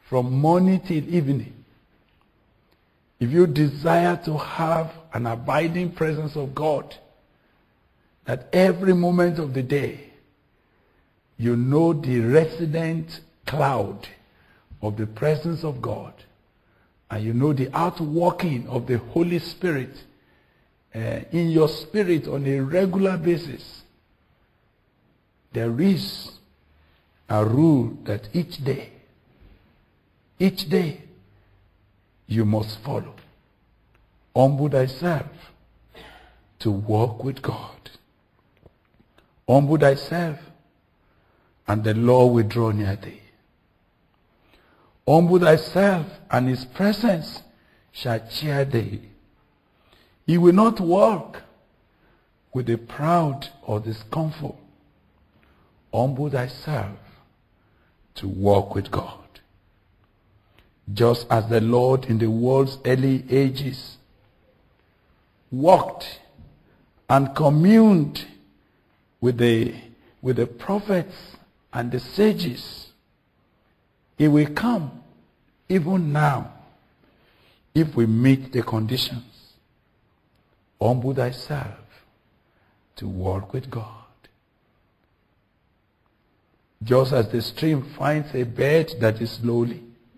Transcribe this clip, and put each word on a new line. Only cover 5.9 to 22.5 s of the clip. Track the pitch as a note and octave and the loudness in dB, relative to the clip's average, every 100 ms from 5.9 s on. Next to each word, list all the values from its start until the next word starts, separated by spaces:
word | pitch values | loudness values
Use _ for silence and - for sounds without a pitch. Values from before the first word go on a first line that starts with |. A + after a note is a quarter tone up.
presence | E3 D#3+ D3+ D3+ D3+ | -4 -4 -2 -6 -6
of | C3+ | -8
God, | C3 D#3 C#3+ - - _ _ _ _ _ _ _ _ _ _ _ _ - | -4 -2 -2 -6 -20 _ _ _ _ _ _ _ _ _ _ _ _ -10
that | B2 - | -10 -2
every | F3+ F#3 F3 F#3+ | 2 2 2 2
moment | F3+ F3 F3 F3 E3 | 2 2 2 2 0
of | D3+ | -4
the | C3 | -6
day, | B2+ C#3+ A#2+ - - _ _ _ _ _ _ _ _ _ _ _ _ _ | -2 -2 -4 -8 -18 _ _ _ _ _ _ _ _ _ _ _ _ _
you | A#2 | -2
know | A#2+ B2 D3 E3 | 0 2 2 2
the | D#3 C#3 B2 | 0 -2 0
resident | A2+ D3 D#3+ - E3 D#3+ D#3+ D#3+ D#3+ - - _ | 4 4 2 -2 -4 -2 -4 -4 -8 -14 -20 _
cloud | - C#3+ C#3 B2+ G2 G#2 - - _ _ _ _ _ - | -10 -2 0 0 -4 -8 -18 -20 _ _ _ _ _ -10
of | G#2+ G#2+ | -8 -6
the | G#2+ | -8
presence | - D3 D3+ E3+ D#3+ | -4 -2 -2 -4 -6
of | D#3+ B2+ | -6 -8
God, | A#2+ G#2 - - _ _ _ _ _ _ _ _ _ | -8 -10 -12 -20 _ _ _ _ _ _ _ _ _
and | A2 | -8
you | G#2+ | -4
know | A#2 C#3+ | 0 0
the | C#3 B2+ | 0 -2
outworking | - F3 - D#3 D#3+ F3 - F3+ B2+ A#2+ | -2 -4 -4 -4 0 0 0 -4 -4 -4
of | B2+ B2 | -8 -4
the | A#2+ | -4
Holy | - E3+ F3 F3 | -2 -2 0 -2
Spirit, | - - F#3 C#3 B2 - - _ _ _ _ _ _ _ _ | -6 -6 -4 -4 -6 -14 -20 _ _ _ _ _ _ _ _
uh, | A2+ A2+ - - | -10 -6 -8 -6
in | E3 E3+ | -2 0
your | D#3+ D#3 | 4 2
spirit | - - G#3 F#3+ E3 D3 | 0 -6 -2 0 0 -2
on | C#3 | -4
a | C#3 | -2